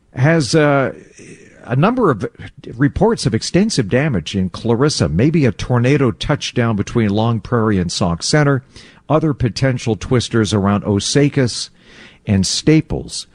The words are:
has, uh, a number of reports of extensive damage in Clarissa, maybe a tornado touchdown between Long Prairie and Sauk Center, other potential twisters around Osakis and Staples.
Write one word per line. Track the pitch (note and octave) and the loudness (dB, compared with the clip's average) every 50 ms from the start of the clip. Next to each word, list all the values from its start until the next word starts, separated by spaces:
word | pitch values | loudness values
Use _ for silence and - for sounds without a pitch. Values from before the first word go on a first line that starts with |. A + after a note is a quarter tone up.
| _ _ - | _ _ -4
has, | C3 B2+ D3+ E3 E3 C#3 G2+ - | 0 2 2 2 2 0 2 2
uh, | E3 D3 D3 C#3 C#3 C3 G#2 - D2+ - - _ - - - - - - - - - - | 2 2 4 2 2 0 -2 -4 -8 -18 -20 _ -20 -20 -20 -20 -20 -20 -20 -20 -20 -8
a | - A#2+ | -4 0
number | C3 D#3+ G#3+ B3+ C4 A#3 E3+ | 2 2 2 2 2 2 2
of | B2+ F#2+ - - _ - - - - - - - - | 0 0 -2 -10 _ -12 -20 -20 -20 -20 -18 -14 -4
reports | A2+ C#3+ C#3 - - F3+ A3+ A3+ - - | 0 0 0 2 2 2 2 2 0 -2
of | B2+ G2 | -2 -2
extensive | A2 - - - E3+ G#3 A3+ - - A#2 F#2 | -2 -4 0 0 0 0 2 0 -2 -2 0
damage | A#2 B2+ D3 D#3+ B2 F2 D#2 - - | 0 0 0 0 -2 -2 -4 -4 -4
in | F#2+ F#2 F2+ | -2 -2 -2
Clarissa, | - - - A2+ A#2+ A2 C#3 D3+ C#3+ - G#2 D2+ | -4 -6 -2 -2 0 2 2 0 0 0 -2 0
maybe | D2 F2 A#2+ D#3+ D#3 F3 C#3 | 2 2 2 2 2 2 2
a | A#2 F2+ | 2 0
tornado | - - - B2 A#2+ A#2+ B2+ D3 C#3+ C#3 A#2 | -2 -4 -2 0 2 2 2 2 2 2 0
touchdown | F#2 - - - D3+ - - - - B2 A#2+ A#2 A2+ | 0 -2 -4 -4 -4 -4 -4 -6 -2 -2 0 0 0
between | G2 G#2 - - A#2+ A2+ G2+ | -2 -4 -2 0 0 0 2
Long | G2+ G#2+ A2 A#2 A#2 G#2+ | 2 0 0 0 0 -2
Prairie | - - B2 A#2 A2 A2 G#2 F#2 | -4 -2 -2 0 2 2 2 2
and | F2 F2 | 0 -2
Sauk | - - A2 F2 E2+ E2 - | -2 -2 -2 -2 -2 -2 -4
Center, | - - D3+ D3 C#3+ C#3 B2+ - _ - - - - - - _ - | -2 0 2 2 2 0 -2 -2 _ -20 -20 -20 -20 -20 -20 _ 0
other | C#3+ D#3+ D#3+ D#3 B2+ | 0 0 2 0 -2
potential | - B2+ A#2 - - C3+ C3+ B2 B2 - A2+ A2 | 0 -2 -2 -2 0 0 0 0 -2 -2 -2 -2
twisters | - - - B2+ A#2+ - - - A2+ G#2+ F#2 - | -2 -2 0 0 0 0 0 0 0 0 2 2
around | G#2 F#2+ G2+ G2+ G2+ - | 0 2 2 0 0 0
Osakis | G2 G2+ G2+ - - - C#3+ C#3+ C#3+ - C#3+ B2+ A2+ - - - - _ _ _ - - - - - - _ - | 0 0 0 0 0 2 2 2 2 2 0 0 0 -2 -6 -12 -12 _ _ _ -20 -20 -20 -20 -20 -20 _ -4
and | - G2+ G2 F#2 | 0 2 2 2
Staples. | - - - - D#3 D#3 D#3+ - - - C2 - - - - - _ - | 0 -2 -2 2 4 4 4 2 0 -6 -8 -8 -10 -12 -14 -14 _ -18